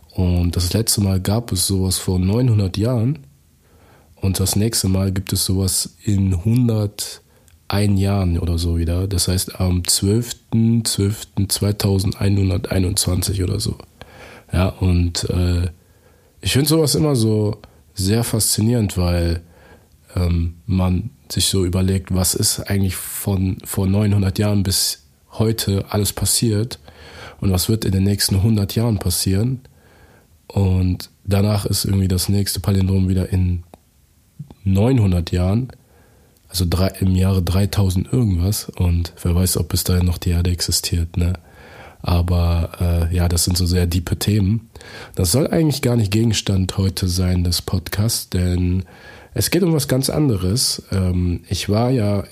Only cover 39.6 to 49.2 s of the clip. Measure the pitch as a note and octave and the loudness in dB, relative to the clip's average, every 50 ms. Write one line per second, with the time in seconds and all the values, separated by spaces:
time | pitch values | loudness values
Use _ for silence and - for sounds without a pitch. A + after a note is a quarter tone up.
39.6 | E2+ - - F2+ - - F#2 F2+ F2+ F2+ F2 - - F#2 F2 E2+ E2+ F2 F2+ E2+ | -2 -2 -2 -2 0 0 2 2 2 2 0 0 0 0 0 2 2 0 0 -2
40.6 | - - E2+ - - - - F2 E2 E2 - F2 E2+ F2 F#2+ - - - - - | -2 -2 -2 -2 -2 -2 -2 -2 -2 -2 -2 -2 0 0 -2 -4 -8 -16 -20 -20
41.6 | - - - - - - - - - - F2+ F2 E2+ F2 F2+ F2 E2+ E2+ E2+ E2+ | -20 -20 -20 -20 -20 -20 -20 -10 -4 0 0 0 2 2 2 2 2 2 2 0
42.6 | E2+ - - - F2+ F2 E2+ E2+ E2+ E2 F2 F2+ F2 E2+ F2 E2 - F#2 F2 E2+ | 0 -2 -4 -2 -2 0 2 0 0 0 0 0 0 2 0 0 0 0 0 0
43.6 | F2+ E2+ F2+ F2+ F2+ F2 E2 F#2 E2+ - - - - - G#2 G#2+ G2 F#2 A2 A2+ | 0 2 2 2 2 2 0 -2 -2 -2 -4 -2 0 0 2 2 2 2 0 0
44.6 | - - _ - - - - - - - - - F#2 E2+ - B2+ E3 - - E3 | -4 -8 _ -20 -20 -20 -18 -18 -18 -10 -4 -2 0 2 2 2 2 2 2 2
45.6 | D#3+ D3+ C#3 - - A#2+ B2 A#2 A2 F#2+ G#2 A2 A2+ A#2+ G2+ - - - G2 F#2+ | 2 2 0 0 0 0 2 2 0 2 2 2 2 2 0 0 0 0 0 0
46.6 | F#2 F#2 - - F#2+ F#2+ - - G2 F2+ F2 F#2 F#2 F2+ F2+ F2+ F2 F2 F2 - | 0 0 0 0 -2 -2 0 -2 -2 -2 0 0 0 0 0 0 0 0 -2 -2
47.6 | - - - F#2 - - - F#2+ G#2 A#2 - - - - - F#2 F2+ F2+ F2+ F2+ | -4 -4 -4 -4 -4 -4 -4 -2 -2 -2 -2 -4 -6 -4 -2 -2 0 0 0 0
48.6 | F2+ F2+ F2+ F#2 F2+ - - - - - - - | 0 0 0 -2 -4 -6 -12 -20 -20 -20 -20 -20